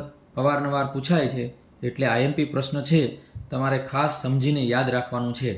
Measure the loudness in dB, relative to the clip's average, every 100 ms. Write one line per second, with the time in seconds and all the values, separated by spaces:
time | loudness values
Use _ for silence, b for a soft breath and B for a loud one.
0 | -6 -16 -10 -2 0 2 0 0 -2 -2
1 | 0 2 2 -2 -6 -10 _ -8 -6 0
2 | 0 2 2 0 -2 -2 -2 -4 2 4
3 | 4 -2 B -16 -8 -2 0 0 -2 0
4 | 0 0 0 2 2 2 2 2 2 0
5 | -2 -4 -4 -2 -4